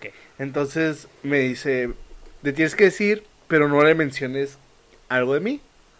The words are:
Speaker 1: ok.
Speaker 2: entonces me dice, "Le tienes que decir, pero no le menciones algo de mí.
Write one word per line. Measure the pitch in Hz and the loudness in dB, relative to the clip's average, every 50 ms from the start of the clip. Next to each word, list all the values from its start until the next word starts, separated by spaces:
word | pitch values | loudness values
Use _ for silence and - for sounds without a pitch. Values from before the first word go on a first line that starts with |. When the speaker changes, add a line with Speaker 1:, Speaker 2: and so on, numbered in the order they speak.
| - | -16
Speaker 1:
ok. | 101 - - - - _ - | -18 -18 -20 -20 -20 _ -12
Speaker 2:
entonces | 135 139 131 143 143 139 - 160 160 160 151 - - - - _ - | -10 -6 -4 -4 -4 -2 -2 -2 -2 -2 -2 -6 -12 -20 -20 _ -4
me | 139 143 143 | 0 0 0
dice, | 131 127 123 - - 143 131 127 123 120 117 - - - - - - - - - | 0 0 -4 -4 -2 -2 -2 -2 -2 -4 -8 -12 -16 -20 -20 -20 -20 -20 -20 -8
"Le | - 143 135 | -6 -6 -2
tienes | 147 - 175 - | 0 -2 -2 4
que | - 208 | 4 4
decir, | 185 180 - 208 202 214 208 - _ _ _ _ | 4 4 2 0 0 0 -2 -4 _ _ _ _
pero | _ 170 151 147 147 | _ 2 2 4 4
no | 143 143 147 | 4 6 6
le | 156 160 | 6 4
menciones | 160 156 139 135 - 139 127 131 139 139 139 - - _ _ _ _ _ _ _ _ _ | 4 0 -4 -4 -6 -8 -6 -4 -4 -6 -6 -8 -18 _ _ _ _ _ _ _ _ _
algo | _ 127 127 127 127 139 | _ -2 0 0 0 0
de | 151 | -2
mí. | 180 233 285 285 - _ _ _ _ _ _ | -2 -4 -6 -8 -12 _ _ _ _ _ _